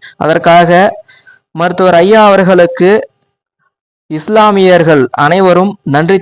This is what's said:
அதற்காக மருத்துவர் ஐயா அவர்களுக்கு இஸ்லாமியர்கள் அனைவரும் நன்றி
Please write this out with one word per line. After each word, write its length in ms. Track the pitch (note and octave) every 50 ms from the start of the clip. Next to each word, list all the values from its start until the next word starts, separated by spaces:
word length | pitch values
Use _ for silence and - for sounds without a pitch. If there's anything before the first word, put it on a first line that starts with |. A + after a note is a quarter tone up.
| - - -
அதற்காக 800 | - - D3+ D#3+ E3+ - E3+ E3+ F3 F3 E3+ F3 F3+ G3 - - - - _ - _ _ _ - _ _ _
மருத்துவர் 440 | - D#3 E3+ F3+ F3 F#3+ F#3+ F#3 F3
ஐயா 300 | E3+ F3 G3 A3 A3 G#3+
அவர்களுக்கு 840 | G#3 G3 G3 F#3 F3+ F#3+ F3 F3 E3+ F3 - F3 F#3 G#3+ G#3+ - - _ _ _ _ _ _ _ _ _ _ _ _ _ _ _ _ _ _ _
இஸ்லாமியர்கள் 1000 | - D3+ D#3 - - G#3+ A3 G#3+ G#3+ G3+ G3 F#3 F#3 F3+ E3+ E3 E3 D#3 C#3+ B2+ -
அனைவரும் 680 | - - D3 D3+ E3+ F#3+ F#3+ F#3 F3 F3 F#3+ G3+ G3 - -
நன்றி 380 | D3 C#3 D3 E3 E3 G3 F#3